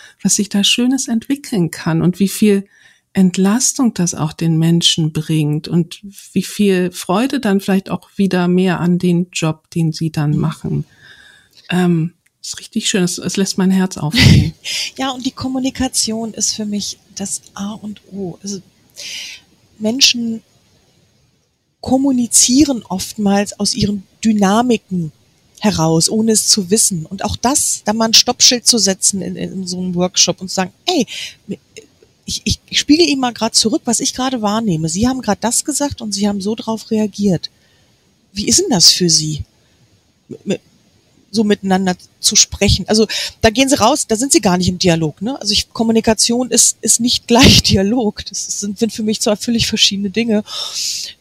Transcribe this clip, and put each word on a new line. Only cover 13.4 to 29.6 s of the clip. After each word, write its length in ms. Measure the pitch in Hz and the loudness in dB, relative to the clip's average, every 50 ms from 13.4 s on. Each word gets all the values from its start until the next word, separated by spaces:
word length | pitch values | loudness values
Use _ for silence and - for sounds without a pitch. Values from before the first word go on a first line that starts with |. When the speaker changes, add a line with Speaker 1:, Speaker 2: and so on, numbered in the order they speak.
| 190 - - | -2 0 0
Speaker 1:
mein 140 | - 185 190 | 0 0 2
Herz 260 | 190 190 185 185 - | 2 2 0 -2 -4
aufgehen. 560 | - 156 151 190 247 247 - - - - 160 - _ | -6 -6 -2 2 6 6 8 8 6 6 2 -2 _
Speaker 2:
<laughs> 400 | - - - - - - - - | -10 -8 -8 -6 -8 -8 -6 -6
Ja, 120 | 262 269 | -4 -4
und 140 | 254 254 240 | -4 -6 -6
die 80 | 262 | -8
Kommunikation 1000 | - - - 262 262 262 254 269 - - 254 262 - - - 220 220 220 226 226 - | -6 -6 -6 -6 -4 -4 -4 -4 -2 -2 -4 -2 -2 -2 -4 -2 -4 -6 -8 -8 -6
ist 180 | - 208 - | -4 -4 -4
für 140 | - - 214 | -4 -4 -6
mich 320 | 208 208 202 190 - - - _ _ - | -4 -4 -6 -6 -8 -10 -14 _ _ -12
das 260 | - 196 196 - - - - - | -10 -8 -8 -8 -10 -12 -14 -14
A 180 | - 196 202 | -10 -10 -10
und 300 | 220 214 208 214 202 - _ - | -10 -12 -12 -14 -14 -16 _ -16
O. 260 | 185 202 196 175 165 - | -12 -10 -10 -10 -10 -10
Also 180 | - 202 202 185 - _ _ _ _ _ _ - - - - - - - - - _ _ _ _ _ _ _ - | -12 -12 -10 -12 -14 _ _ _ _ _ _ -16 -16 -14 -14 -14 -14 -16 -18 -20 _ _ _ _ _ _ _ -6
Menschen 640 | 214 214 240 277 - - - 240 233 226 226 220 - _ _ _ _ _ _ _ _ _ _ _ _ _ _ _ _ _ _ _ _ _ _ _ _ _ _ _ | -4 -4 0 2 2 0 0 0 -4 -6 -6 -8 -10 _ _ _ _ _ _ _ _ _ _ _ _ _ _ _ _ _ _ _ _ _ _ _ _ _ _ _
kommunizieren 1040 | - - 254 269 269 277 262 247 240 220 - - - - 247 269 311 285 269 220 - - | -4 0 0 2 2 2 0 0 0 0 0 2 2 4 4 4 4 4 2 -4 -6 -6
oftmals 720 | 180 190 - - - - 208 196 202 202 208 - - - | -6 -6 -6 -8 -6 -2 0 2 2 2 0 -2 -4 -4
aus 140 | 202 196 - | -4 -4 -2
ihren 300 | 208 208 202 208 196 190 _ _ _ - | -2 -2 -2 -2 -4 -8 _ _ _ 0
Dynamiken 880 | 220 220 208 202 185 202 226 247 254 233 208 _ - 185 180 165 151 - _ _ _ _ _ _ _ _ - | 2 2 4 4 4 4 4 2 2 0 0 _ -4 -4 -4 -4 -6 -8 _ _ _ _ _ _ _ _ -2
heraus, 480 | - 214 175 170 160 160 160 165 - - | 0 0 2 2 2 2 4 2 2 2
ohne 240 | - 220 226 226 | 0 0 2 2
es 160 | 220 208 - - | 2 2 2 2
zu 220 | - 220 185 170 | 0 0 0 0
wissen. 360 | 202 226 - - 196 165 156 | 2 2 2 0 -2 -4 -6
Und 180 | - 190 196 - | -8 -8 -6 -6
auch 120 | 208 - | -6 -4
das, 460 | - - 233 294 302 - - - - - | -2 0 0 0 0 0 -2 -4 -4 -4
da 80 | 208 | -2
mal 140 | 214 226 226 | -2 0 0
ein 80 | 226 220 | 2 2
Stoppschild 520 | - - 240 247 - - - 254 240 - | 2 2 2 0 2 2 2 2 2 2
zu 120 | - - 226 | 2 2 2
setzen 440 | 185 190 190 - - - - 190 | 2 0 0 0 -2 -2 -2 -2
in, 140 | 175 180 180 | -4 -6 -6
in 300 | - 175 - - 190 | -6 -8 -8 -8 -8